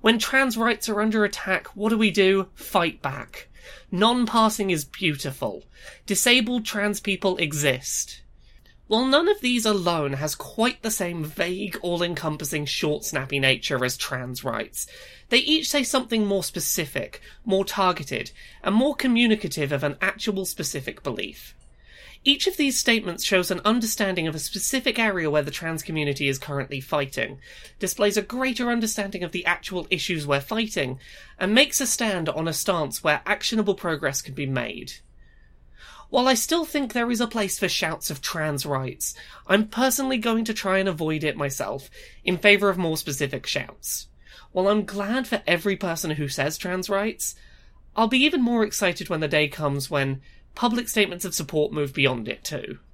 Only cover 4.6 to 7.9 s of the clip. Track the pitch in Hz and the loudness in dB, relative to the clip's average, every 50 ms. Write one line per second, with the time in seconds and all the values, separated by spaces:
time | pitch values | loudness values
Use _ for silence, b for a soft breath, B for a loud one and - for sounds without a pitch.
4.6 | 202 190 175 156 139 - - - 202 160 147 135 - 143 131 - 139 110 95 - | 0 0 0 0 -2 -6 -8 -2 -2 -2 -2 0 -4 -8 -6 -4 -6 -6 -6 -8
5.6 | - B B B B B B B B - 202 - - 240 240 254 226 226 247 247 | -14 B B B B B B B B -2 -2 2 4 6 6 4 4 2 -2 -2
6.6 | 220 - - 214 202 208 208 202 - 202 190 180 - 190 185 - 175 151 147 147 | -4 -4 -4 -2 -2 -2 -2 -2 -2 -4 -4 0 0 0 0 0 -2 -2 -2 0
7.6 | 147 143 127 127 - - | 0 0 0 0 -4 -6